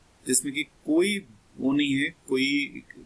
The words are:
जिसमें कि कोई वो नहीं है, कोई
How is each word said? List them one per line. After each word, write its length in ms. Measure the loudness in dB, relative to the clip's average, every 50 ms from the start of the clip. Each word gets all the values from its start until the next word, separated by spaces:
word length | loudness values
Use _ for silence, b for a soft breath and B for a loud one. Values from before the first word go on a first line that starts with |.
| _ _ _ _ -4
जिसमें 280 | 0 0 0 0 -2 -4
कि 100 | -6 -6 -6 _ _ -4
कोई 320 | 2 2 4 4 2 0 -2 -6 -10 -20 -20 _ _ -10
वो 140 | -4 -2 0 0
नहीं 200 | 2 0 0 0
है, 140 | 0 -2 -4 -6 -10 _
कोई 560 | -2 0 0 0 0 0 -2 -2 -4 -8 -14 -18 -18 -20 -20 -20